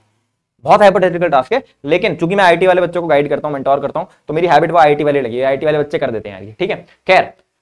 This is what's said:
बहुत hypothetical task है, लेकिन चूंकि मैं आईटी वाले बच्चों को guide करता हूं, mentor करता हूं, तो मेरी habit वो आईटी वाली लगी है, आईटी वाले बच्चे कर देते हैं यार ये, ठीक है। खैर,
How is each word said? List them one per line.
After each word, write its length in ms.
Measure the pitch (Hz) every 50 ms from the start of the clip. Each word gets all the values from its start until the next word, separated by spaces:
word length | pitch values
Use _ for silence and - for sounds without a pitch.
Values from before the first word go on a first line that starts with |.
| _ _ _ _ _ _ _ _ _ _ _ _ 120
बहुत 160 | 147 190 214
hypothetical 480 | 208 196 185 202 180 180 175 175 175 165
task 240 | 151 131 127 - 226
है, 100 | - - _ _ _ -
लेकिन 300 | 143 165 180 185 180 147
चूंकि 200 | - 170 165 196
मैं 80 | 202 190
आईटी 240 | 175 170 165 185
वाले 140 | 185 180 185
बच्चों 200 | 175 170 170 180
को 60 | 170
guide 220 | 160 147 143 147 139
करता 180 | 143 135 143
हूं, 60 | 151 147
mentor 260 | 135 127 139 139 -
करता 200 | 143 139 - 156
हूं, 80 | 185 - _ _ _
तो 60 | - 151
मेरी 140 | 165 180
habit 240 | 170 151 151 165 160
वो 60 | 165
आईटी 260 | 170 156 151 147 147 151
वाली 180 | 147 143 143
लगी 160 | 127 113 113
है, 80 | 123 131
आईटी 200 | 135 139 135 160
वाले 140 | 151 151 151
बच्चे 200 | 143 147 170 156
कर 120 | 139 127
देते 180 | 113 104 - 101
हैं 60 | 98
यार 100 | 92 98
ये, 100 | 107 110 -
ठीक 100 | 180 202
है। 60 | 190 175 175 _ _ _ _
खैर, 240 | - 190 165 - - - _ _ _ _ _